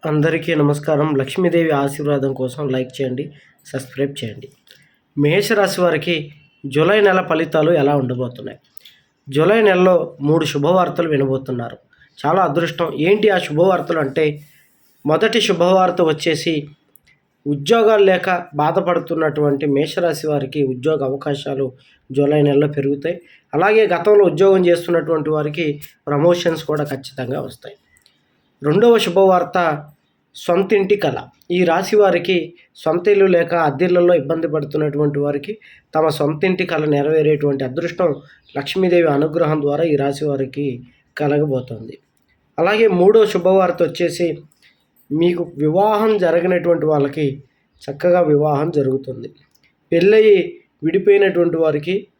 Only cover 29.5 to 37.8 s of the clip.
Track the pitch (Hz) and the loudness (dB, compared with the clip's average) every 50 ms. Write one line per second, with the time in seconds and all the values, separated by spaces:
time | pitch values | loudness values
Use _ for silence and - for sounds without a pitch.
29.5 | - 185 175 165 151 147 147 - _ _ _ _ _ _ _ _ _ - - - | -2 -2 0 0 -2 -4 -8 -16 _ _ _ _ _ _ _ _ _ -16 -4 -2
30.5 | 175 175 196 190 226 202 196 190 208 202 - 151 123 - - - _ _ _ _ | 0 0 0 0 0 0 2 0 0 0 0 -4 -4 -4 -10 -14 _ _ _ _
31.5 | 175 180 185 175 165 175 196 190 - 208 208 190 175 175 175 - 190 175 156 - | -2 0 2 2 2 0 0 0 2 4 4 4 4 0 0 0 -2 -2 -2 -4
32.5 | - _ _ _ _ - - 165 156 175 175 208 208 196 190 190 180 170 165 165 | -12 _ _ _ _ -8 -4 -2 -2 0 2 2 2 4 4 4 4 2 2 0
33.5 | 170 170 160 151 143 131 175 180 175 180 175 175 180 165 135 139 151 160 160 160 | 0 0 0 0 0 0 0 0 2 2 4 4 2 2 2 -2 -4 -4 -4 -4
34.5 | 147 156 151 147 - 151 156 151 139 143 151 147 143 143 143 143 143 143 143 - | -4 -4 -6 -4 -4 -4 -4 -2 -2 -2 -2 -2 -2 -2 -4 -4 -4 -6 -6 -10
35.5 | 214 - _ - - - _ _ - 160 156 160 147 - 147 143 156 151 196 190 | -14 -14 _ -20 -20 -20 _ _ -2 0 0 0 0 0 -2 -2 -2 -2 -2 -2
36.5 | 185 180 180 175 175 156 151 151 147 143 139 147 156 160 151 151 151 147 147 143 | -2 -2 -4 -4 -4 -4 -2 0 0 0 0 0 0 2 2 2 0 0 0 -2
37.5 | 139 139 135 127 127 147 | -2 -2 -4 -6 -6 -6